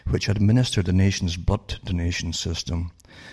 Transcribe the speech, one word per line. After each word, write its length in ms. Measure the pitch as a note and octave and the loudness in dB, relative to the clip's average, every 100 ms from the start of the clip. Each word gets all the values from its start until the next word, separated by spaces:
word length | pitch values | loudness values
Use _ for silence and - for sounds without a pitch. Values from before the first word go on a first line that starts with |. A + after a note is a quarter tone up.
| - | -4
which 200 | G#2+ - | -2 0
administered 580 | G#2 G2+ A#2+ B2+ - F2+ | 2 4 4 2 0 2
the 60 | |
nation's 440 | F#2 F#2+ F#2+ F2+ F2 | 4 4 2 -2 -2
blood 420 | E2+ G2+ - - | 0 -2 -2 -10
donation 480 | - F2+ E2+ F2 F2 | -4 -2 -2 -4 -4
system, 600 | E2+ - E2 - E2+ E2+ - - - - | -6 -4 -6 -4 -4 -6 -10 -20 -20 -20